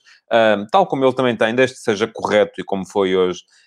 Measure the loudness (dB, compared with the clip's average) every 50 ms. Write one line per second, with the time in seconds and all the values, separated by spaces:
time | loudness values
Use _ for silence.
0 | _ _ _ _ _ -2 0 2 4 2 2 0 -2 0 0 0 0 0 0 0
1 | 0 0 0 0 0 -2 0 0 -2 0 2 0 0 0 -2 -6 -6 -4 -2 -2
2 | -4 -6 -6 -6 -4 0 2 2 2 0 -2 -12 -10 -8 -8 -8 -8 -6 -2 -2
3 | 0 0 2 0 0 0 -2 -8 -14 _ _ _ _